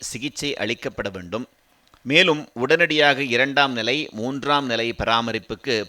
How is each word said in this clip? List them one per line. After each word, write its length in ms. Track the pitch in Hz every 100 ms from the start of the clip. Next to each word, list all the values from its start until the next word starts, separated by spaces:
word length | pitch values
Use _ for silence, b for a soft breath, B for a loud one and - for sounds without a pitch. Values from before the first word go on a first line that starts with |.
| -
சிகிச்சை 420 | 123 143 - 147 -
அளிக்கப்பட 460 | 107 117 135 110 101 92
வேண்டும். 280 | 87 107 127 _ _ _ _ _ 123
மேலும், 400 | 156 185 151 - 117
உடனடியாக 560 | 131 160 165 151 143 135 139 120
இரண்டாம் 400 | 135 139 139 120
நிலை, 180 | 113 147 - 107
மூன்றாம் 440 | 120 139 143 143 131
நிலை 160 | 117 117 -
பராமரிப்புக்கு 760 | 110 113 117 110 - 90 139 110